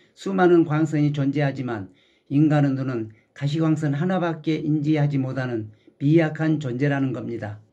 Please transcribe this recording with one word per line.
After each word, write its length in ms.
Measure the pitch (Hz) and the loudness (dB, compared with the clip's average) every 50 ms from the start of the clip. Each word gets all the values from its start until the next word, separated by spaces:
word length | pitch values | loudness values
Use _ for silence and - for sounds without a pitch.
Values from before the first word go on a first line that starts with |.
| _ _ _ | _ _ _
수많은 500 | - - 196 196 190 180 175 175 170 160 | -12 -8 -4 0 2 4 6 6 6 4
광선이 480 | - 151 151 160 151 160 151 147 147 143 | 4 2 0 0 0 2 2 2 2 2
존재하지만 800 | 147 135 139 139 151 147 139 131 135 127 123 117 104 95 - - _ _ _ _ _ _ - | 0 0 0 0 0 0 -2 -2 -4 -6 -6 -6 -6 -8 -12 -16 _ _ _ _ _ _ -2
인간의 440 | 135 143 156 151 156 147 143 139 131 | 2 4 4 4 4 4 4 2 0
눈은 380 | 131 135 135 127 113 110 110 - _ _ _ _ | -2 -4 -4 -4 -6 -6 -8 -12 _ _ _ _
가시광선 600 | - 143 147 147 165 160 156 156 147 156 147 139 | -8 -6 -4 -2 0 0 2 0 0 0 -2 -2
하나밖에 600 | 143 175 185 190 180 175 170 160 160 - 165 156 | -2 -2 -2 -2 -2 -2 -4 -4 -4 -4 -4 -4
인지하지 600 | - - 151 151 156 143 156 156 147 143 147 143 135 | -2 -2 -2 -2 0 0 0 2 2 2 0 0 -2
못하는 520 | 131 131 131 131 131 123 120 110 107 - - _ _ _ _ - | -4 -4 -4 -6 -6 -4 -4 -6 -6 -8 -14 _ _ _ _ -2
미약한 640 | 139 143 156 170 160 156 156 - 160 160 160 147 | 2 4 4 4 4 2 0 -2 -2 -2 -2 -2
존재라는 520 | 151 127 120 123 143 143 139 139 135 131 117 | -2 -4 -4 -2 -2 0 0 0 -2 -2 -4
겁니다. 480 | - 113 117 117 110 107 101 107 - - _ | -6 -8 -8 -8 -8 -8 -10 -12 -12 -18 _